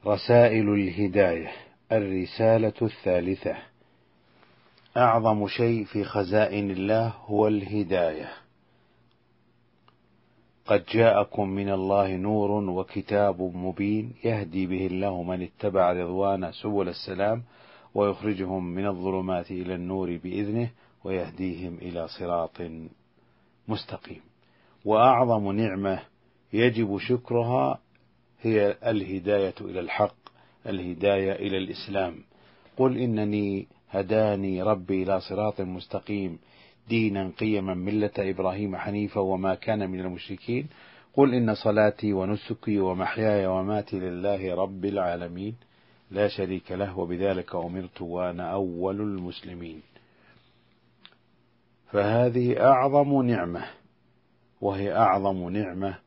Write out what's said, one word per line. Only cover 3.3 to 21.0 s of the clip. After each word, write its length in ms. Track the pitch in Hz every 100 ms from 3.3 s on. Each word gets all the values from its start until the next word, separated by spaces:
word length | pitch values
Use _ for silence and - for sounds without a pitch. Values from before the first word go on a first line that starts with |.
| 95 - 78 - _ _ _ _ _ _ _ _ _ _ _ _ 120
أعظم 500 | 123 113 113 107 101
شيء 380 | - 117 117
في 200 | 101 107
خزائن 680 | 95 104 92 104 104 101 101
الله 380 | 95 98 110 113
هو 400 | 110 - 104 107
الهداية. 800 | 107 95 104 92 92 85 78 71 - _ _ _ _ _ _ _ _ _ _ _ _ _ _ _ _ _ _ _ _ _ _ -
"قد 180 | 104 87
جاءكم 560 | 110 113 104 101 - 98
من 200 | 98 98
الله 480 | 95 95 101 98 92
نور 340 | 98 107 101
وكتاب 920 | 104 101 90 95 101 95 104 101 90
مبين 680 | 92 87 92 90 101 107 117 120
يهدي 420 | 113 110 92 90 92
به 200 | 92 95
الله 360 | 92 101 92
من 200 | 87 92
اتبع 500 | 87 _ 104 95 87
رضوانه 580 | 90 87 92 98 98 87
سبل 380 | - 107 101 92
السلام 540 | 85 - 92 101 117 120 - - - -
ويخرجهم 680 | 104 101 92 104 98 95 95 90
من 120 | 87 101
الظلمات 640 | 92 92 95 92 90 85
إلى 240 | 92 90
النور 420 | 92 87 95 92 87
بإذنه 460 | 90 90 104 110 120 - _ _